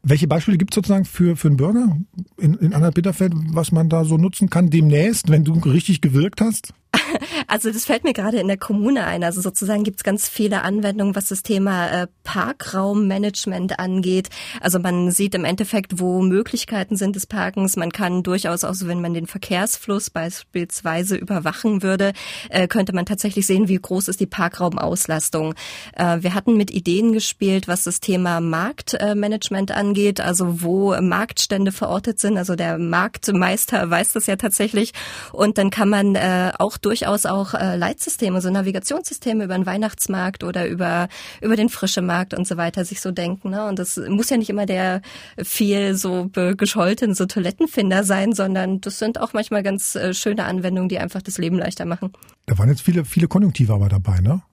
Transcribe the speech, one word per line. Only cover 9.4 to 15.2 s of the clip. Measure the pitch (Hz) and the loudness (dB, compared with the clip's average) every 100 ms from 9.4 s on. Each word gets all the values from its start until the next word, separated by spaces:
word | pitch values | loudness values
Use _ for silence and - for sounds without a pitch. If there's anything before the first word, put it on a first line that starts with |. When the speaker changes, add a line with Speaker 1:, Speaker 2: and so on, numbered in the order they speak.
Speaker 2:
sozusagen | 185 185 202 208 | -2 -2 0 0
gibt's | 208 196 | 0 -2
ganz | - 202 - | -2 0 -2
viele | - 208 196 | 0 0 0
Anwendungen, | 185 208 208 208 202 | 0 0 0 0 0
was | 196 190 | 0 -4
das | 190 | -6
Thema, | - 196 196 185 175 | -2 0 2 0 0
äh, | 180 180 _ | -2 -4 _
Parkraummanagement | - 202 226 285 - 190 196 208 196 196 208 202 - 185 185 - | -6 -4 -4 -6 -6 -2 0 2 2 0 -2 -2 -6 -4 -4 -4
angeht. | 185 185 185 185 190 - - 233 | -2 0 2 0 -2 -12 -14 -4
Also | - 180 | 0 0
man | 180 180 180 | 0 0 2
sieht | 175 | 2